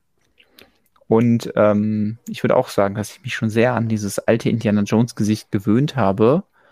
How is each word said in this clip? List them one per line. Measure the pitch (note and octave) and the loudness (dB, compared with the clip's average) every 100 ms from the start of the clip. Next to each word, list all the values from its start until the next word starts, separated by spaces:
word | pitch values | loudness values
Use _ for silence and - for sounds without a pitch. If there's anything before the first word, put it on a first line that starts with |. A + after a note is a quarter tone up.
| _ _ _ _ _ _ _ _ _ _ _ | _ _ _ _ _ _ _ _ _ _ _
Und, | A2 A#2+ A#2 - - | 2 4 2 0 2
ähm, | G#2 G#2 G#2+ G#2+ G#2 A2+ - | 2 2 0 -2 -4 -6 -12
ich | - | -6
würde | A#2+ | 0
auch | - - | 0 0
sagen, | - G2+ | -2 -2
dass | G2+ G2+ | -2 -8
ich | - | -10
mich | A#2+ | -12
schon | - A2 | -6 -2
sehr | A2 B2 | 2 2
an | A#2 A2+ | 0 -2
dieses | G#2+ G2+ - | -2 -4 -4
alte | - A#2 - | -2 0 0
Indiana | A#2+ A2+ G#2 | -2 0 0
Jones | G2+ A2 A#2+ | 0 0 0
Gesicht | - G#2 G#2+ - | -2 -2 -2 -4
gewöhnt | G#2+ G#2+ A2+ D3 B2 | -6 0 0 0 0
habe | G2 G2 A2+ E3 - _ _ | -2 2 2 2 -2 _ _